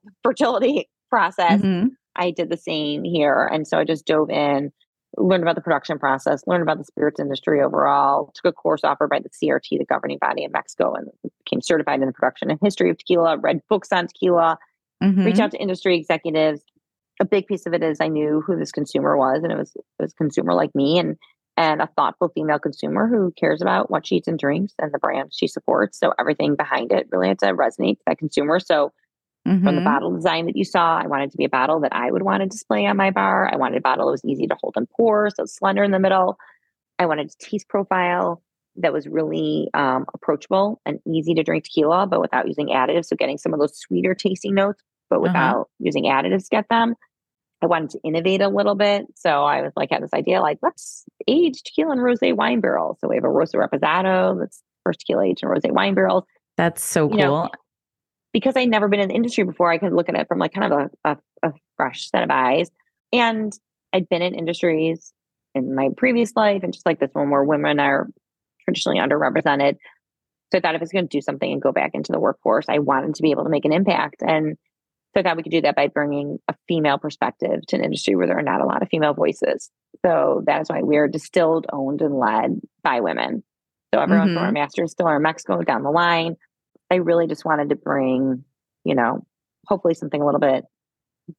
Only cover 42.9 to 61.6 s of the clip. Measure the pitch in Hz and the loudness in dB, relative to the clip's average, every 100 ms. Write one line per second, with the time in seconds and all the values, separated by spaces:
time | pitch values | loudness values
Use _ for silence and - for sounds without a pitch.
42.9 | 165 165 131 139 147 - 143 151 - - | 0 -2 -2 -2 -2 -4 -2 -2 -4 -4
43.9 | 180 185 185 196 190 202 196 202 202 _ | -2 0 0 -2 -4 -2 0 0 -2 _
44.9 | _ _ - - 156 131 117 - - - | _ _ 0 2 2 2 0 -4 -6 -4
45.9 | 143 - 135 175 190 - 214 - 233 233 | 0 2 2 2 -2 0 -4 0 0 0
46.9 | 233 _ _ _ _ _ _ 170 165 151 | -2 _ _ _ _ _ _ 0 0 -2
47.9 | - 156 165 180 190 196 202 202 202 208 | -8 -4 -2 0 2 0 0 0 2 2
48.9 | 202 - _ 170 143 147 139 147 - 156 | 0 -4 _ 0 2 2 0 -2 -4 -2
49.9 | 143 151 - - 185 165 - 330 - - | -2 -2 -2 0 2 0 0 -4 -4 -12
50.9 | - - - - 294 339 262 - - 320 | -20 -20 -6 0 2 2 -2 -6 -2 -2
51.9 | 262 247 247 262 240 - 240 - - 80 | 0 0 2 0 0 0 0 0 0 -2
52.9 | - - 120 135 143 165 - - 139 151 | -4 -2 0 2 2 0 0 0 0 0
53.9 | 175 190 185 185 185 - - _ _ 180 | 2 2 2 2 0 -6 -10 _ _ -4
54.9 | - - - 95 - - - - - 196 | -4 -2 0 0 0 -2 -2 0 0 0
55.9 | 190 190 185 - _ _ - 170 170 - | 2 2 0 -2 _ _ -2 -2 -2 -2
56.9 | 175 151 214 143 147 - - _ _ _ | 0 2 2 2 0 -4 -10 _ _ _
57.9 | _ _ _ _ 226 262 262 247 214 202 | _ _ _ _ -2 0 2 2 2 2
58.9 | 202 190 208 240 233 180 160 175 170 196 | 2 2 0 0 0 0 0 2 2 2
59.9 | 175 170 180 - 180 170 196 208 143 139 | 0 0 -2 -2 -2 -2 -2 0 0 -2
60.9 | - 151 147 _ _ 160 143 | -4 -4 -4 _ _ -4 -4